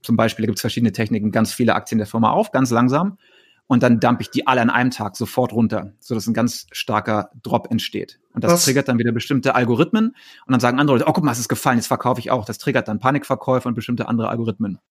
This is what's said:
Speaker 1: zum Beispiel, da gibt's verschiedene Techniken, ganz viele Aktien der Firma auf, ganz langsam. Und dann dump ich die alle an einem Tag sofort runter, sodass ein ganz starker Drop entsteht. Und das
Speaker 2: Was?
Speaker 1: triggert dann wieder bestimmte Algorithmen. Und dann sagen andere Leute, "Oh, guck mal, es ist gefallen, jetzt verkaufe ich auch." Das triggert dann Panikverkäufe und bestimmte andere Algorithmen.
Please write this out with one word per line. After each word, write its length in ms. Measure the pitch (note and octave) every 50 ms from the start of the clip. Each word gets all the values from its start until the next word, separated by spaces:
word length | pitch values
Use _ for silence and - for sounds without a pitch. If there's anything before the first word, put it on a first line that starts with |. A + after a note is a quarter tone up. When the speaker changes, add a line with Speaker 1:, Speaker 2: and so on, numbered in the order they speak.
Speaker 1:
zum 160 | - - A#2
Beispiel, 260 | A2 A2+ A2+ - - A2
da 40 |
gibt's 140 | G#2+ G#2 -
verschiedene 300 | - A#2 - A#2 A#2+ A2
Techniken, 400 | F#2+ - A2+ G#2 A#2 G#2+ G#2 G#2+
ganz 220 | F#2 A2+ A2 A2 -
viele 220 | - B2 A2+ G2
Aktien 240 | - - - A#2 A2
der 80 | G#2
Firma 240 | - - A2+ A2+ G#2+
auf, 200 | B2+ F3+ A3+ -
ganz 200 | - C3 C3 B2
langsam. 480 | A#2 A#2 B2 B2+ C3 D3+ F3+ G3+ G3 _ _ _ _ _ _ _ _ _ _
Und 160 | _ C3+ B2
dann 200 | B2 B2+ A#2+ A2
dump 180 | - A#2+ A#2+ -
ich 100 | - -
die 160 | - C3 -
alle 140 | - C#3 B2+
an 100 | A#2 A#2
einem 220 | - A#2+ B2 B2+
Tag 240 | B2 - A2 G2+ -
sofort 380 | - A#2 - - - B2 A#2+ G#2+
runter, 400 | A#2 A#2 G2 - G2+ F#2 G2+ _ _
sodass 280 | - - A#2+ A2 F#2+
ein 60 | A2 A2
ganz 340 | A2+ A#2 A#2 - - - _ -
starker 560 | - - - G#2+ G#2+ G#2 A2+ G#2+ G#2 G2 - _ A#2 -
Drop 280 | A#2 - A#2 - -
entsteht. 480 | A#2+ A2 - - - G2+ F2+ - - _ _ _ _
Und 100 | - -
das 80 | E3
Speaker 2:
Was? 140 | E3+ E3+ -
Speaker 1:
triggert 240 | C#3 B2+ C#3 C#3 -
dann 100 | B2 A#2
wieder 140 | A#2 A#2+ A2+
bestimmte 420 | A#2 - - C#3+ B2+ B2+ C#3 A#2+
Algorithmen. 520 | B2+ B2 A#2 A#2+ A2+ D#3 - - G#3+ A3 A#3 - - - - - - _
Und 60 | -
dann 80 | B2+ B2
sagen 200 | B2 B2 B2+ C3
andere 180 | D3 D3 C3+
Leute, 120 | A#2 - -
"Oh, 40 | -
guck 100 | G3 D3+
mal, 80 | C#3+
es 80 | A#2 A#2+
ist 80 | A#2
gefallen, 300 | - B2+ - - C#3+ B2+
jetzt 100 | A#2 -
verkaufe 320 | - C3+ - - B2 B2+ B2
ich 100 | A#2+ -
auch." 140 | - B2 G2+
Das 140 | - G#2+
triggert 320 | - - D3 C3+ C3 - -
dann 100 | G#2+ G2+
Panikverkäufe 680 | - C3 C#3+ C#3 - - C3+ - - - B2+ B2+ - B2+
und 40 | A2+
bestimmte 360 | A#2 G#2+ - B2 A#2 A#2+ -
andere 180 | A#2+ A2+ A2
Algorithmen. 520 | G2+ G2+ A#2 A#2 A2+ G2+ - A2 G2 F2+ - _ _